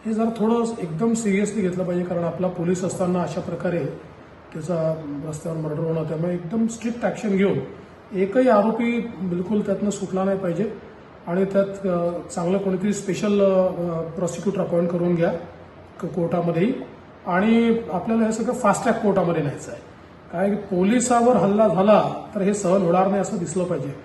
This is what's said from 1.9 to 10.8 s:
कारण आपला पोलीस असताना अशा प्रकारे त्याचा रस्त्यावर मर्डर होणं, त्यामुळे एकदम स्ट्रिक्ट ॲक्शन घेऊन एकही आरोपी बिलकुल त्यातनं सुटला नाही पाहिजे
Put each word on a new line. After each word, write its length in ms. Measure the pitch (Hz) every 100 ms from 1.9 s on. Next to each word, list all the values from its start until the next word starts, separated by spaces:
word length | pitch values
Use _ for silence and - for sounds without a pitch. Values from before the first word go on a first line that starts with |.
| 180
कारण 180 | 175 170
आपला 240 | 170 165 180
पोलीस 360 | 180 170 180
असताना 380 | 180 - 185 180
अशा 200 | 170 185
प्रकारे 440 | 175 170 185 170 135 - - - - - -
त्याचा 480 | 160 151 165 160 156 147 143 156
रस्त्यावर 280 | 151 170 160
मर्डर 220 | 151 151
होणं, 240 | 160 160
त्यामुळे 300 | 160 160 175
एकदम 340 | 175 - 220 226
स्ट्रिक्ट 380 | - 233 233
ॲक्शन 320 | 208 - 214 190
घेऊन 220 | 196 139 - - - - -
एकही 360 | 185 190 254 254
आरोपी 500 | 208 214 226 233 240 - 156
बिलकुल 440 | 185 175 185 208
त्यातनं 280 | 208 190 208
सुटला 340 | - 185 190
नाही 140 | 196 190
पाहिजे 340 | 185 165 214 -